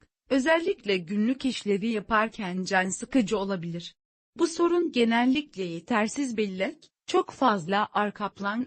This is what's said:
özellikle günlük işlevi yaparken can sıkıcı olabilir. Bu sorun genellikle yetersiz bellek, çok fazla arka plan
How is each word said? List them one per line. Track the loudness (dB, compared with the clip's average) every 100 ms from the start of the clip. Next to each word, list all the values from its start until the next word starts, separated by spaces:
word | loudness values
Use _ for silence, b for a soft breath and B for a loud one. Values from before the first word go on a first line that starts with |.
| _ _ 0
özellikle | 0 4 2 2 -4 0 -2
günlük | 0 0 0 0
işlevi | -2 -4 -2 0 0
yaparken | -4 0 0 0 -4 -6 -6
can | 0 0 0
sıkıcı | -4 0 0 2 0
olabilir. | -2 -4 -4 -8 -10 _ _ _ _ -2
Bu | -2
sorun | 2 2 2 2
genellikle | 2 2 4 4 2 -2 -8
yetersiz | -6 -6 -2 0 0 -2 -4 -2
bellek, | -2 -2 -4 -6 -20 _ -2
çok | 0 0
fazla | 0 2 2 0 -2 0
arka | 0 -2 -4 -10
plan | -6 -6 -4